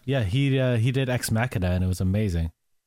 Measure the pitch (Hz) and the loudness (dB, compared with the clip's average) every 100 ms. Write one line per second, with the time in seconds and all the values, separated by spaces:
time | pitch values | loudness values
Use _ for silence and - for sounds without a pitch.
0 | - 135 101 127 139 131 127 120 120 131 | -4 -2 0 2 2 2 2 2 2 0
1 | 127 123 - 113 123 107 90 90 92 90 | -2 -2 -2 -2 -2 -2 0 0 0 0
2 | 92 101 107 85 80 - _ _ | 0 0 0 -2 -4 -6 _ _